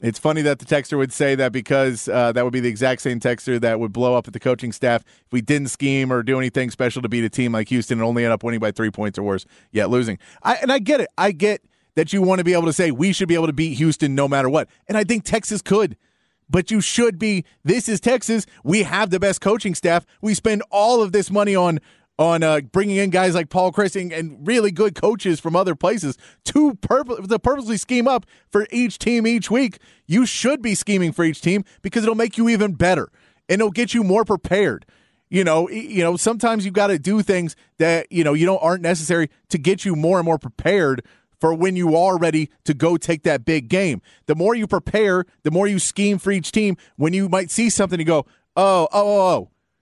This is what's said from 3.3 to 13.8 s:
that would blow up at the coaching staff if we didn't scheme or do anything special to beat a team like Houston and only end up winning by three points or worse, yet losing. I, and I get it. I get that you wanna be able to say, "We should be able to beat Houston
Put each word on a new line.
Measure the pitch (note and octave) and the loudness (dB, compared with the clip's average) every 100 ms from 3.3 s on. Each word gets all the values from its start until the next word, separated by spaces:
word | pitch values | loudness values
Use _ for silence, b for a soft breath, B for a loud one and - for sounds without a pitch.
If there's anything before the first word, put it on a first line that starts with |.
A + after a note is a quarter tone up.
| A#2 - A#2+ | -4 -4 -2
that | A#2 A2+ | 0 -2
would | A2+ | -4
blow | A#2 B2 B2 | -2 0 0
up | B2 | -2
at | |
the | A2+ | -4
coaching | C3 B2 A#2+ | -4 -2 -6
staff | - B2 A#2 b b | -4 0 0 b b
if | _ | _
we | B2 | -4
didn't | G#2+ D3 C3 | 0 -2 -2
scheme | - C#3 C3+ C3 | -4 -2 0 0
or | B2+ | -2
do | A2+ C3 | 0 -2
anything | B2+ C3+ B2+ | -2 -2 -4
special | - B2 B2+ | -2 -4 -2
to | A#2 | -4
beat | A#2+ | -2
a | A2 | -2
team | - A#2+ | -2 -2
like | A2+ G#2+ | -2 -2
Houston | B2+ - A2+ | -2 -2 -2
and | A2+ | 0
only | A#2+ | 0
end | A#2 | 0
up | A2 | -2
winning | A#2 A#2 | -2 -4
by | G#2+ | -4
three | G2+ A2 | -2 -4
points | - G#2 G2 | -4 -6 -4
or | |
worse, | G2+ F#2+ - b b | -4 -4 -6 b b
yet | G#2+ G2 | -4 0
losing. | B2 A2+ F#2 B B | 0 -2 -6 B B
I, | - A#3+ | -2 0
and | B3+ | 0
I | C4+ | 0
get | G3 C#4+ | 0 0
it. | F3+ - | 0 -2
I | G3+ | -2
get | D3+ G#3 G#3 _ _ _ | 0 -2 -2 _ _ _
that | D#3 D#3 | -2 -2
you | G3 | 2
wanna | F#3 F#3 | 2 2
be | F3 | 2
able | F3 E3 | 2 2
to | |
say, | D3+ E3+ | 0 0
"We | B2 G3 | 0 0
should | F3+ F3+ | 0 0
be | |
able | E3 D#3+ | 0 0
to | |
beat | C#3+ D#3+ | -2 -4
Houston | B2 | 0